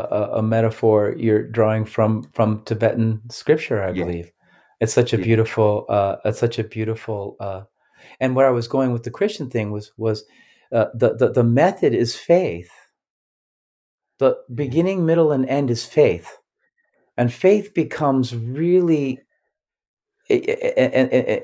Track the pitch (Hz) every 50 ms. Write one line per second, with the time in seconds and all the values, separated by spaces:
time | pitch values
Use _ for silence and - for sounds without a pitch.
0 | - - - 104 104 - - 110 110 110 113 113 113 110 113 - 117 113 110 104
1 | 104 104 - - 113 113 107 107 113 - 113 117 107 107 110 110 107 - - -
2 | 110 107 110 107 117 - _ - 110 107 107 107 - - 117 107 120 113 - 120
3 | 113 113 110 107 113 120 - - - - 151 156 - - 127 101 98 92 90 92
4 | 85 90 87 85 85 - _ _ _ _ _ _ _ _ _ _ 110 113 - 131
5 | 123 - - 101 92 113 113 110 110 - - 113 110 104 104 104 - - 101 104
6 | 98 98 95 - - 107 110 - 123 120 - - 104 - - 110 110 110 110 -
7 | - - 107 101 98 101 - - 101 98 95 95 104 _ _ _ _ _ _ _
8 | - - - _ 131 131 127 131 135 135 123 120 117 120 - 135 131 127 120 117
9 | - 117 - - 196 214 - - 147 123 - 117 107 104 104 104 104 - _ -
10 | 110 110 107 107 - _ _ _ _ _ _ _ _ _ 127 113 104 - - 117
11 | 127 110 - 120 127 107 - 131 117 117 117 135 160 190 196 - 190 143 120 98
12 | - 113 - - - - 170 180 185 123 85 85 85 - _ _ _ _ _ _
13 | _ _ _ _ _ _ _ _ _ _ _ _ _ _ _ _ _ _ _ _
14 | _ _ _ _ 139 131 - - - - 120 120 147 127 120 160 170 190 196 185
15 | 170 160 165 170 165 151 147 131 127 131 135 143 143 123 117 113 - - - 151
16 | 147 107 85 85 - - - _ _ _ _ _ _ _ _ _ _ _ _ _
17 | _ _ _ - 123 120 - - - 185 208 208 202 - _ 175 151 - - -
18 | 156 139 135 131 123 110 120 117 113 120 131 143 165 175 180 185 180 165 160 147
19 | 139 135 131 - _ _ _ _ _ _ _ _ _ _ _ _ _ _ _ _
20 | _ _ _ _ _ - - 120 - - - - - - - - 127 127 - 127
21 | 131 131 127 127 - - 110 -